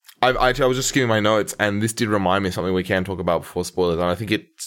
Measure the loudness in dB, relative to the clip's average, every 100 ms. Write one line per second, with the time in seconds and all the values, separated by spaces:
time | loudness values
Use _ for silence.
0 | -20 -2 0 2 0 2 0 0 0 0
1 | 2 2 2 2 0 -2 -2 0 -2 -2
2 | 0 0 2 2 0 -2 -2 -2 0 -2
3 | -2 -4 -2 -2 -2 -8 -6 0 0 2
4 | 0 -2 -2 -4 -4 -16